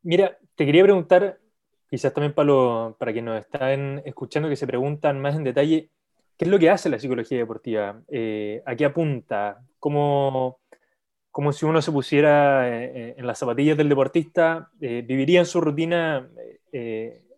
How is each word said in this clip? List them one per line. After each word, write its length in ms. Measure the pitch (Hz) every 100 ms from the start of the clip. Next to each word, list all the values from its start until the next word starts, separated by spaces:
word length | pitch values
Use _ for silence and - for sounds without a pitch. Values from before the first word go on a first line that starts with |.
Mira, 340 | 175 175 190 - _
te 120 | - 147
quería 160 | 156
preguntar, 560 | 196 196 151 180 196 - _ _ _ _ _
quizás 240 | 135 139
también 220 | 147 147
para 120 | 147 143
lo, 500 | 135 127 117 113 110
para 140 | 117
quienes 220 | 113 117
nos 100 | 110
están 580 | - 139 131 139 139 139
escuchando, 440 | 139 - 127 151 156
que 80 | 143
se 100 | 131
preguntan 540 | 123 139 147 151 139
más 160 | 139 151
en 80 |
detalle, 460 | 139 127 147 160 - _ _ _ _ -
¿qué 80 |
es 60 | 170
lo 80 | 196
que 120 | 165
hace 200 | 196 180
la 80 | 117
psicología 400 | 135 123 113 127
deportiva? 640 | 117 - - 110 101 107 -
Eh, 540 | 135 113 107 104 110 -
¿a 100 | 120
qué 80 |
apunta? 800 | 147 143 160 131 - 107 104 101 127 _
¿Cómo, 800 | 147 147 147 143 139 131 127 127 _ - _ _ _ _ _
cómo 220 | - 147
si 120 | 143
uno 160 | 156 160
se 120 | 151
pusiera, 760 | 147 127 147 147 147 143 135 123
eh, 240 | 117 123
eh, 200 | 127 117 123
en 80 | 123
las 120 | 117
zapatillas 380 | 131 117 147 151
del 120 | 147
deportista, 800 | 139 131 170 151 - 165 165 156 _
eh, 220 | 143 120 117
viviría 340 | 135 135 175
en 60 | 175
su 140 | 175
rutina, 680 | 160 147 165 170 165 143 127 117 117 - _
eh, 500 | 135 117 110 113 117 _